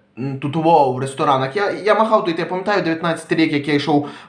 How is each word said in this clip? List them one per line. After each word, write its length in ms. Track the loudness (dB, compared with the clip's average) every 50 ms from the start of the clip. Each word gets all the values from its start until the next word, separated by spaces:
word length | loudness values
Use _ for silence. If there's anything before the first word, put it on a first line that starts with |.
| _ _ _ -8
м, 200 | -8 -6 -6 -6
тутового 540 | -6 -4 -2 0 2 4 4 4 4 2
в 60 | 0 -2
ресторанах. 580 | -4 -6 -4 -2 0 2 2 2 0 -2 -2
Я, 140 | -2 -2 -2
я 240 | -4 -2 0 2 2
махав 300 | 2 4 2 2 2 2
тут, 140 | 0 -2 -2
я 80 | -4
пам'ятаю, 360 | -4 -4 -4 -2 0 0 0
дев'ятнадцятий 560 | 0 0 -2 -2 -2 -2 -4 -4 -4 -2 0 0
рік, 140 | 2 2
як 160 | 0 -2 0 0
я 60 | 0
йшов 340 | 0 2 2 2 2 0 -2 -8 -16 -8